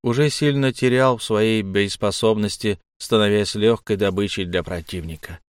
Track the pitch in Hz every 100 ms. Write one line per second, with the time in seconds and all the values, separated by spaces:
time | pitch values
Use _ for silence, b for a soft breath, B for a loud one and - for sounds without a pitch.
0 | 123 120 151 - 147 139 135 120 127 127
1 | 131 120 - 107 110 110 95 95 101 -
2 | 104 92 110 107 104 - 107 95 _ _
3 | - 113 104 104 101 107 110 113 - 101
4 | 98 92 101 - 90 87 85 87 82 92
5 | 80 78 - 85